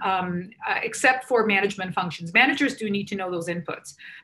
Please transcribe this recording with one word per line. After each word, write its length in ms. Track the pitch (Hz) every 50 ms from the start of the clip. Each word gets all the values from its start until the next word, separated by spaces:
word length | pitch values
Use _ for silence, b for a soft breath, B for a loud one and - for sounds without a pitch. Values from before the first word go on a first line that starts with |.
| 220
um, 460 | 196 190 185 180 180 175 175 180 180 - - - 214
uh, 120 | 196 -
except 440 | - 226 220 - - 254 254 254 -
for 200 | - 254 233 214
management 480 | 214 202 196 196 196 196 - 185 185 175
functions. 400 | - 185 180 151 - 175 165 170
Managers 440 | 220 247 269 311 277 285 262 - -
do 120 | 220 208
need 180 | 202 202 202 -
to 60 | 208
know 140 | 196 185 180
those 180 | 180 170 170 175
inputs. 460 | 170 170 170 - - - - - - B B B B B